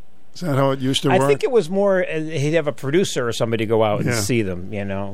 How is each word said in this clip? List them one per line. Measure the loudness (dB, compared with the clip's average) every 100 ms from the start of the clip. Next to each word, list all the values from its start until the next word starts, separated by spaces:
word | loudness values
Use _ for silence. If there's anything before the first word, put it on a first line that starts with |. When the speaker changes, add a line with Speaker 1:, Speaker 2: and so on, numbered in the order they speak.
| -12 -10 -10
Speaker 1:
Is | -8
that | -2 2
how | 2
it | 0
used | 0 0
to | 2
Speaker 2:
I | 4
Speaker 1:
work? | 4
Speaker 2:
think | 2
it | 2
was | 0 2
more, | 2 2 2
uh, | 0 -4
he'd | -4 -2 0 0
have | 0
a |
producer | -4 0 0 0 -2 -2
or |
somebody | 0 0 0 2
go | 2
out | 2 2
and | 0
Speaker 1:
Yeah. | 0
Speaker 2:
see | 2 0
them, | 0 -4 -6
you | -6
know, | -6 -6 -6